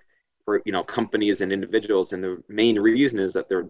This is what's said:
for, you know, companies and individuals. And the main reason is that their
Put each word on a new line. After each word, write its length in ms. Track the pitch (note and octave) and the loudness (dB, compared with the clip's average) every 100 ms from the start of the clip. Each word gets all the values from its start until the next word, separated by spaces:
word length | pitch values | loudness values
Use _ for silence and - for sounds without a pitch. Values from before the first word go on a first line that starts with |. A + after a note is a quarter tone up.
| _ _ _ _ | _ _ _ _
for, 180 | - G2+ | -2 -2
you 80 | G#2 | 0
know, 120 | F#2 | -4
companies 560 | - - A2+ A2 G#2 F#2+ | -2 -2 -2 0 0 0
and 120 | F#2+ | 0
individuals. 600 | G2 F#2+ G#2+ G#2 G2 F2+ | -2 -2 -2 0 0 0
And 100 | F#2 | -4
the 200 | F#2 F2+ - | -6 -8 -8
main 300 | G#2 A#2 G#2 | 2 4 4
reason 400 | A2 A#2 C#3 A2 | 4 4 2 0
is 140 | F#2+ | -2
that 160 | F#2 - | -2 -2
their 200 | F#2 | -4